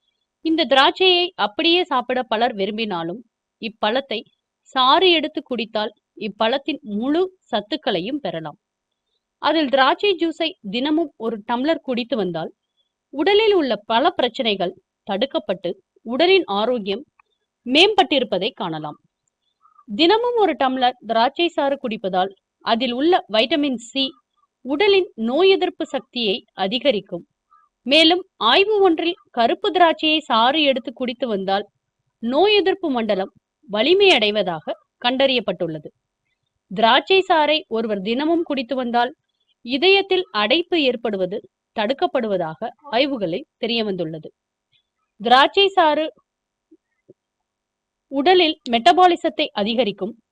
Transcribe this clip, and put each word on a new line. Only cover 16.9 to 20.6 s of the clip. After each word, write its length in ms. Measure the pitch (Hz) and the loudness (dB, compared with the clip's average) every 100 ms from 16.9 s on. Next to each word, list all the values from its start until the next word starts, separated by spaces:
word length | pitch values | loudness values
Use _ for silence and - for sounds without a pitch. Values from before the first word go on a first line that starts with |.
| 208 302 _ _ _ _ _ 240 | -8 -10 _ _ _ _ _ 0
மேம்பட்டிருப்பதை 840 | 269 403 415 269 285 220 190 196 | 4 4 4 2 0 -2 -4 -4
காணலாம். 460 | - 180 156 151 151 _ _ _ _ _ _ _ _ - | -6 -8 -8 -10 -14 _ _ _ _ _ _ _ _ -8
தினமும் 420 | 202 339 440 494 480 | 0 2 2 0 0
ஒரு 160 | 381 | 0
டம்ளர் 460 | 254 | 0